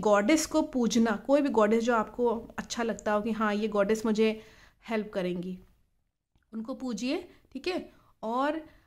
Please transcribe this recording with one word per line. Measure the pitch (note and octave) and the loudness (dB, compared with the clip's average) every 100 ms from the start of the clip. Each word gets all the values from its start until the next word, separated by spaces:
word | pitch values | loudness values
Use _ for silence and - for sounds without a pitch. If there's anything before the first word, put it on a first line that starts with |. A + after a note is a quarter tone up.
गॉडेस | G#3 G3+ G#3 D#4 - | 4 4 4 2 2
को | D#4 | 0
पूजना, | D#4 C4 A3+ A#3 A3+ G#3 - | 0 0 2 2 2 0 2
कोई | C#4+ | 4
भी | C#4 | 4
गॉडेस | A3 G#3 A3+ | 2 4 4
जो | A3+ | 2
आपको | A#3 G#3+ - A#3+ A3+ - - | 0 0 -2 -2 -2 -6 -12
अच्छा | - - | -8 -6
लगता | A3+ - A3 | -4 -4 -2
हो | G#3 | -2
कि | A3 | -2
हाँ | A3 G#3+ | -2 0
ये | G#3 A3 | 0 0
गॉडेस | G#3 G3 A3 A3 | 2 2 2 2
मुझे | G#3+ A3 A3 - - - _ - | 2 2 0 -10 -20 -20 _ -6
हेल्प | A3 G#3 | -4 -4
करेंगी, | G3+ F3+ F3 F3+ F#3 - _ _ _ _ _ _ _ _ | -4 -4 -4 -8 -12 -16 _ _ _ _ _ _ _ _
उनको | A3 A3+ C4 | -10 -10 -8
पूजिए, | B3+ G3+ B3 E4+ F4+ - _ | -6 -4 -2 -4 -6 -20 _
ठीक | C4+ F4+ | -10 -6
है। | F4+ - - _ _ | -6 -8 -18 _ _
और | A3 A#3+ C#4+ D#4 - - | -4 -2 -2 -4 -8 -20